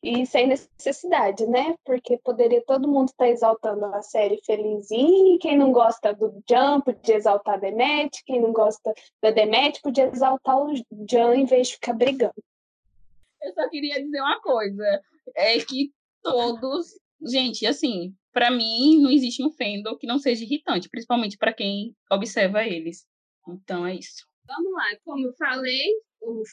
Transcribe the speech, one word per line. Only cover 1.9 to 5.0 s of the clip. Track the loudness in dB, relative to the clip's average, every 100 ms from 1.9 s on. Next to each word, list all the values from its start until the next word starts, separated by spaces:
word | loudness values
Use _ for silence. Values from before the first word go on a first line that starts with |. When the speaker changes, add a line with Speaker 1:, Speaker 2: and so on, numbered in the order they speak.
| -4 -2 -4
Speaker 1:
poderia | -2 2 4 2
todo | 2 0 2
mundo | 2 0 _
tá | 0
exaltando | 4 2 2 -2 -4 -4
a | -6
série | -4 -2 0 -2 -2
felizinho, | -2 -2 -4 -4 0